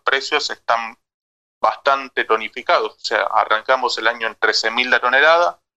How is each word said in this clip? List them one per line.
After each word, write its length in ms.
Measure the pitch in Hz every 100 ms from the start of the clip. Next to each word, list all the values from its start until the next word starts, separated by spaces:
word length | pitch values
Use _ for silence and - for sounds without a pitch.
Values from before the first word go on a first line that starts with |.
precios 460 | - 135 - 151 -
están 460 | - - 117 113 - _ _ _ _ _ _
bastante 640 | 110 - 139 135 131 123 113
tonificados. 680 | 110 107 127 147 156 107
O 60 | -
sea, 220 | - 107
arrancamos 760 | 98 110 104 107 - 131 120 117
el 100 | 113
año 200 | 120 113
en 80 | -
trece 340 | 107 - 113
mil 200 | 120 123
la 100 | 120
tonelada, 600 | 123 131 156 170 175 - _